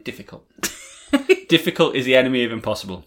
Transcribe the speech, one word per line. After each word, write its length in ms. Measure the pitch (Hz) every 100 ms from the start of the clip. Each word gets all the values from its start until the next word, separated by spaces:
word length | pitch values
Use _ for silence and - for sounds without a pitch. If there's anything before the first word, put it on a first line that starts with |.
Difficult. 420 | - - - - _ _ - - - - -
<laughs> 380 | 277 277 370 -
Difficult 480 | 165 - - 160 -
is 80 |
the 100 | 127
enemy 300 | 127 127 127
of 80 | 117
impossible. 520 | 113 107 104 98 90